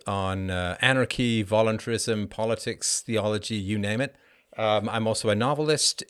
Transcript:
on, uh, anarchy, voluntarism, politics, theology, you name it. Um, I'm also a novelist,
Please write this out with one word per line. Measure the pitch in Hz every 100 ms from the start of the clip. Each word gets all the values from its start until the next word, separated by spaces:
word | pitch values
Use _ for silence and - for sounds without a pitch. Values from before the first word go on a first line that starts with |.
| -
on, | 98 95 95 95
uh, | 90 90 -
anarchy, | 123 131 123 - 120 113
voluntarism, | 98 107 113 110 - 113 - 107 101
politics, | - 113 113 - 104 - -
theology, | - 110 104 107 - 110
you | 95 104
name | 101 110
it. | 139 - _ _ _ -
Um, | 110 107 104
I'm | 113 113
also | 110 110
a | 104
novelist, | 123 147 151 147 - -